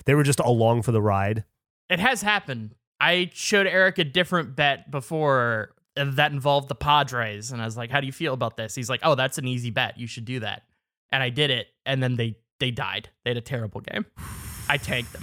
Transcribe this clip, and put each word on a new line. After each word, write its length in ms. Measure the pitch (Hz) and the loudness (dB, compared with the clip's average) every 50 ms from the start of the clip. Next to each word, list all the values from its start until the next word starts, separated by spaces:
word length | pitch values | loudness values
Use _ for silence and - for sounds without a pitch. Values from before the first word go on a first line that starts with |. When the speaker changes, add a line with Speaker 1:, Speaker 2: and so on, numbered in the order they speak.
| - | 0
Speaker 1:
they 100 | 139 139 | 4 4
were 80 | 151 143 | 6 6
just 160 | 143 139 - | 4 4 4
along 420 | - 120 123 113 113 113 120 117 107 | 4 4 4 6 6 4 4 4 2
for 100 | 127 117 | 2 2
the 100 | 110 104 | 2 2
ride. 400 | 104 98 95 98 101 110 110 - - _ _ _ _ _ _ _ - | 2 2 2 2 0 -2 -4 -6 -8 _ _ _ _ _ _ _ -2
Speaker 2:
It 80 | 180 170 | 0 2
has 240 | 196 254 262 208 202 | 2 2 2 2 0
happened. 540 | 208 208 196 - - 131 117 110 107 - _ _ _ _ _ | 0 0 0 -2 -4 -8 -8 -8 -12 -14 _ _ _ _ _
I 300 | 143 160 175 180 185 175 - | 2 4 4 4 2 -2 -4
showed 320 | - - - 214 202 196 | -6 -2 2 2 4 4
Eric 320 | 185 170 185 185 185 180 185 | 4 4 4 4 4 4 0
a 60 | 165 | -2
different 500 | 139 127 180 175 - 185 170 151 - 135 | 0 2 0 0 2 0 0 -2 -2 -2
bet 380 | 139 147 143 135 131 - - 135 | 2 2 2 2 0 -4 -8 -8
before 800 | 139 127 - 165 156 151 143 135 127 120 120 113 107 104 - _ _ _ _ _ | -8 -6 -4 -2 0 2 4 4 4 2 2 0 -2 -4 -6 _ _ _ _ _
that 340 | 143 143 139 131 143 147 151 | -4 -4 -2 2 2 2 2
involved 380 | 147 135 127 147 143 143 135 131 | 0 0 2 2 2 2 0 -2
the 80 | 143 | -6
Padres, 760 | - 143 143 147 147 143 127 131 120 113 107 104 104 110 123 | -4 2 4 4 4 4 2 0 -4 -4 -4 -6 -8 -10 -10
and 100 | 131 117 | -8 -6
I 40 | 113 | -6
was 120 | 113 110 | -6 -6
like, 140 | 123 117 113 | -6 -8 -2
"How 100 | 139 143 | -2 -2
do 60 | 139 | -2
you 60 | 131 127 | -2 -6
feel 200 | - 165 151 131 | -4 -4 -2 -2
about 240 | 120 123 113 - | -2 -2 -4 -4
this?" 180 | - 113 107 - | -6 -8 -8 -8
He's 120 | 131 120 107 | -8 -4 -4
like, 120 | 127 120 - | -4 0 2
"Oh, 140 | 160 147 | 2 4
that's 200 | 127 131 131 - 165 | 4 2 -2 -2 -4
an 80 | 131 127 | -4 -4
easy 220 | 127 123 120 120 | -4 -2 -4 -2
bet. 280 | 113 131 123 104 - - | -2 -2 -2 -2 -4 -10
You 80 | 123 | -12
should 180 | 113 - 123 113 | -12 -10 -12 -10
do 140 | 107 127 127 | -8 -8 -6
that." 220 | 107 104 104 - - _ _ _ _ _ _ _ _ _ - | -6 -8 -8 -10 -14 _ _ _ _ _ _ _ _ _ -2
And 100 | 135 131 | -2 -2
I 60 | 123 | -2
did 220 | 120 127 147 139 | 0 0 2 2
it, 160 | 127 120 101 - _ _ _ | 2 0 -2 -8 _ _ _
and 160 | - 139 131 127 | -2 -2 0 0
then 140 | 123 123 | 0 0
they, 200 | 117 117 113 110 - _ _ _ _ | 0 -2 -2 -4 -8 _ _ _ _
they 100 | 135 127 120 | -4 -4 -2
died. 360 | 139 135 95 95 104 - - _ _ _ | -4 -6 -6 -6 -8 -8 -10 _ _ _
They 60 | 120 | -4
had 60 | 120 | -4
a 40 | 120 | -4
terrible 400 | 113 - 135 117 113 98 - - | -6 -6 -6 -6 -6 -6 -8 -10
game. 260 | - - - 208 - - _ - - - - - - - - - - - | -12 -8 -6 -6 -6 -8 _ -14 -14 -14 -14 -12 -12 -12 -12 -8 -2 -2
I 100 | 143 147 | -2 -2
tanked 340 | - - 135 123 117 - - | -2 -2 -4 -4 -4 -6 -10
them. 100 | - | -12